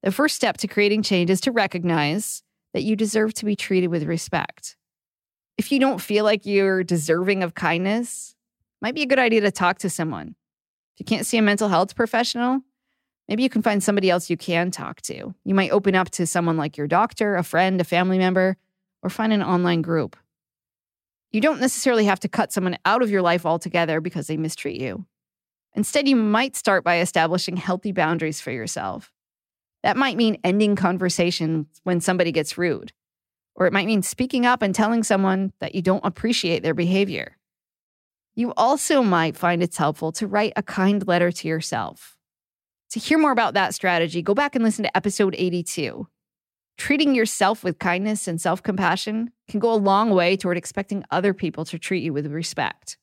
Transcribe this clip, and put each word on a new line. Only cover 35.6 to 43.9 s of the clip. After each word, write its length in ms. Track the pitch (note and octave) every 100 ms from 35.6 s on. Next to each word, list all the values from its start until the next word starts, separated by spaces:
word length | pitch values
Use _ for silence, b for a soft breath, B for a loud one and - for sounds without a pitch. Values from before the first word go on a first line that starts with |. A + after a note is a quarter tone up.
that 140 | -
you 80 | -
don't 220 | F3+ F#3
appreciate 580 | - - A3+ A#3 F3+ E3
their 120 | D#3+
behavior. 600 | D3+ F3 F#3+ G3 C#3 - _ _ _ _ _ _ _ _ _ _
You 180 | - A#3 -
also 460 | A#3 C#4+ - D4
might 340 | A#3 F3 D#3+ C#3
find 260 | F3 F3
it's 140 | F3 -
helpful 340 | D3+ D#3 D#3+
to 140 | E3 G3+
write 280 | G#3 G#3+ -
a 60 |
kind 440 | G3 - F#3+ G3+ F#3
letter 240 | F3 F3
to 180 | F3 D#3+
yourself. 720 | D#3+ D#3+ - F#2 - - _ _ _ _ _ _ _ _
To 80 | A3+
hear 200 | - D#4
more 120 | D4+
about 240 | A#3+ A3
that 200 | G3 F#3+
strategy, 480 | - F#3